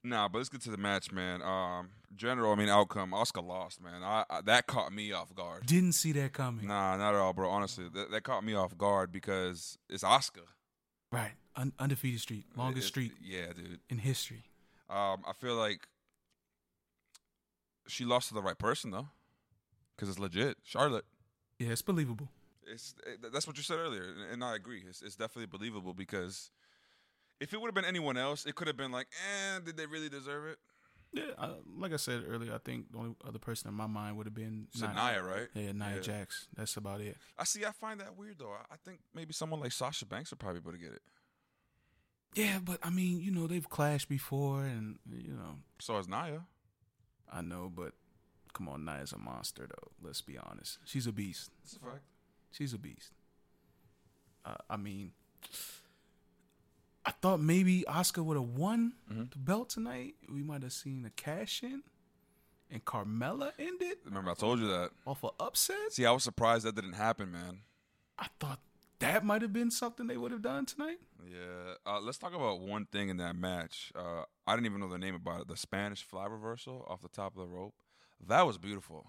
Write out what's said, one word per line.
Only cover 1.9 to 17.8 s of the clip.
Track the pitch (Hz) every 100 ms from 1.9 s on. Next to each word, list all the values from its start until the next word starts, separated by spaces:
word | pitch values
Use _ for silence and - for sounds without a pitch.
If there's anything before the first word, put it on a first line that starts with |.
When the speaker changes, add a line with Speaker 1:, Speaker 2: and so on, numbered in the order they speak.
| 107 -
Speaker 1:
general, | 101 117 127 110
I |
mean, | 104 104
outcome. | 101 101 104 92
Asuka | 98 117 -
lost, | 87 92 82 -
man. | 87 87
I, | 92 107 -
I, | 80
that | 98 123 -
caught | 127 92
me | 101 104
off | 92 82
guard. | 92 87 85
Speaker 2:
Didn't | 123 175 185
see | 160 160
that | 143 139
coming. | - 127 117 101
Speaker 1:
Nah, | 101 95
not | 95 104
at | 101
all, | 95
bro. | 92 92
Honestly, | 101 98 - 87
that, | 87 101
that | 107
caught | - 117
me | 107
off | 104 92 87
guard | 101 101 92
because | 92 104 95 90 85 - - -
it's | 92
Asuka. | 95 131 - 92 85 _ _ _ _ _ _
Speaker 2:
Right, | 120 107 - _
Un-, | - 131 -
undefeated | 135 131 131 120
streak, | - 107 -
longest | 120 127 131
Speaker 1:
It's, | -
Speaker 2:
streak | 135 120 -
Speaker 1:
yeah, | 90 92 87
dude. | 87 87 87 -
Speaker 2:
in | 123
history. | 131 127 - 117 - - _ _ -
Speaker 1:
Um, | 98 101 95 95
I |
feel | - 127
like | 117 107 101 - _ _ _ _ _ _ _ _ _ _ _ _ - _ _ _ _ _ _